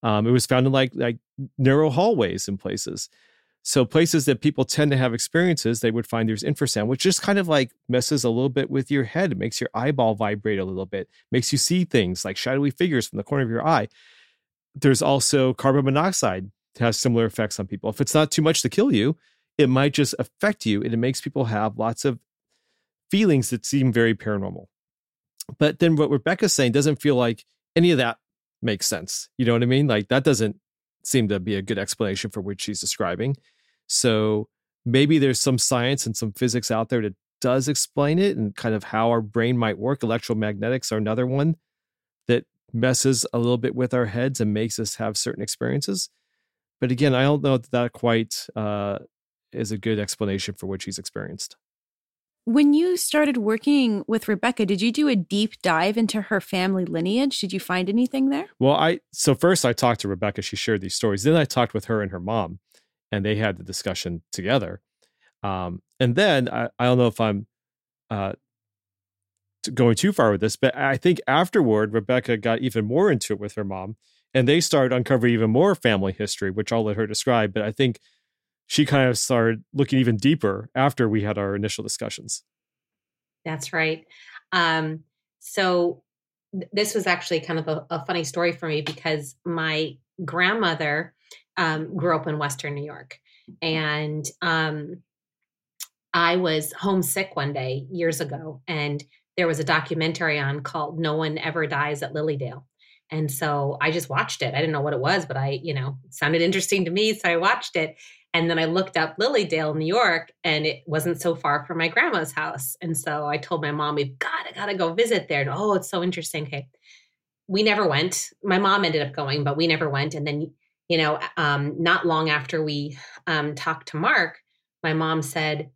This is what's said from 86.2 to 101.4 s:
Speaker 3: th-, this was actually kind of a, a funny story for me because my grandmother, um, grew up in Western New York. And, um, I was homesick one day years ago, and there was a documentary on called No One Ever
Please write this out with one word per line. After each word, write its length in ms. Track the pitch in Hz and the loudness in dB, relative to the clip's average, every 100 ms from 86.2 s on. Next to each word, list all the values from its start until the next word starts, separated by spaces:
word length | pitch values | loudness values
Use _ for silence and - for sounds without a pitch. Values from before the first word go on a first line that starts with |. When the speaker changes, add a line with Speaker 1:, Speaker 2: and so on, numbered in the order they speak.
| _ _ _ | _ _ _
Speaker 3:
th-, 160 | 190 180 | -12 -6
this 220 | 202 208 220 | -2 -2 -2
was 100 | 190 | -2
actually 360 | 175 - 165 | -4 -2 -4
kind 180 | 156 160 | -2 -6
of 80 | 160 | -4
a, 180 | 156 - | -6 -6
a 140 | 170 - | -10 -6
funny 160 | 180 | -6
story 280 | 151 - 175 | -4 -2 -2
for 160 | 170 165 | -2 -4
me 140 | 151 | -4
because 540 | 147 - 170 156 147 - - | -4 -8 -4 -4 -6 -12 -8
my 520 | 165 160 156 156 131 _ - 165 | -4 -2 -2 -4 -8 _ -12 -8
grandmother, 880 | 170 180 220 190 156 156 147 180 _ _ - _ - | 0 0 2 0 0 -2 -2 -6 _ _ -20 _ -4
um, 380 | 165 156 160 190 | -2 -2 -4 -4
grew 200 | 175 160 | 0 0
up 120 | 160 | -2
in 120 | 151 | -4
Western 340 | 147 139 147 | -4 -6 -8
New 100 | 143 | -8
York. 360 | 147 - 135 - _ _ - - | -10 -14 -20 -20 _ _ -20 -8
And, 640 | 165 160 156 151 151 151 143 - | -2 -2 -2 -2 -4 -6 -8 -6
um, 640 | 175 160 156 151 147 - _ _ _ _ _ _ _ _ - _ _ | -2 0 0 -4 -10 -14 _ _ _ _ _ _ _ _ -20 _ _
I 260 | 170 170 180 | 0 2 2
was 360 | 175 156 151 | 0 -2 -4
homesick 640 | - 196 190 175 - 190 - | -6 -2 0 0 -2 -4 -4
one 180 | 143 | -4
day 320 | 139 131 135 - | -4 -6 -8 -8
years 280 | 185 170 160 | -4 -2 -2
ago, 420 | 156 143 156 139 - | -6 -8 -12 -16 -8
and 340 | 156 147 147 - _ _ - | -6 -4 -6 -8 _ _ -2
there 100 | 170 | 0
was 120 | 151 | 0
a 40 | |
documentary 760 | 147 160 - 165 160 160 165 147 | 0 0 0 -2 -2 -2 -2 -2
on 240 | 139 147 | -2 -4
called 360 | 139 - 147 160 | -6 -6 -6 -4
No 160 | 160 151 | -2 0
One 220 | 160 | -2
Ever 300 | 156 | -4